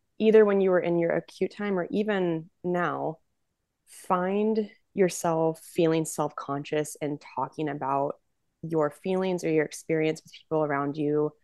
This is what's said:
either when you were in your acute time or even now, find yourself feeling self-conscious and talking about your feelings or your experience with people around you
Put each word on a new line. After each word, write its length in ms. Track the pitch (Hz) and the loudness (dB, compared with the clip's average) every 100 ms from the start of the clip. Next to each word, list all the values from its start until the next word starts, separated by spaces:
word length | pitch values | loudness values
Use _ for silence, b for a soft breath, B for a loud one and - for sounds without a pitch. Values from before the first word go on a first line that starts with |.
| _ - | _ 0
either 260 | 214 214 | 6 8
when 160 | 208 196 | 8 4
you 120 | 190 | 4
were 80 | 180 | 2
in 180 | 170 170 | 2 2
your 140 | 165 | 2
acute 420 | - - - 185 - | 0 -4 -6 -6 -4
time 220 | 208 190 | -4 -2
or 100 | 170 | -2
even 580 | 196 214 196 180 160 160 _ | -2 -2 0 0 -2 -8 _
now, 540 | 180 175 165 135 147 156 _ _ _ _ _ _ _ | -4 -2 -2 -4 -6 -8 _ _ _ _ _ _ _
find 840 | - - 180 185 202 214 220 208 - _ 196 | -12 -2 0 0 0 0 0 -4 -10 _ 0
yourself 640 | 180 - 175 160 160 156 | 0 0 -2 0 0 -2
feeling 460 | - - 165 160 160 | -6 0 2 2 -2
self-conscious 920 | - 147 - - 143 147 151 151 - | -4 -4 -6 -8 -8 -4 -4 -4 -6
and 220 | 147 147 - - | -6 -8 -10 -8
talking 340 | 139 - 151 | -6 -4 -6
about 460 | 147 131 139 143 - _ _ _ _ | -4 -2 -2 -2 -6 _ _ _ _
your 260 | 160 160 147 | -4 0 0
feelings 540 | - 185 185 190 180 | -2 -4 -2 0 -2
or 80 | 165 | 0
your 140 | 156 147 | 0 0
experience 560 | - - 160 156 156 | -4 -4 0 0 -4
with 100 | - | -10
people 300 | - - 160 | -18 -4 -2
around 340 | 151 143 143 151 | 0 -2 -2 -2
you 340 | 147 151 151 - | 0 0 0 -4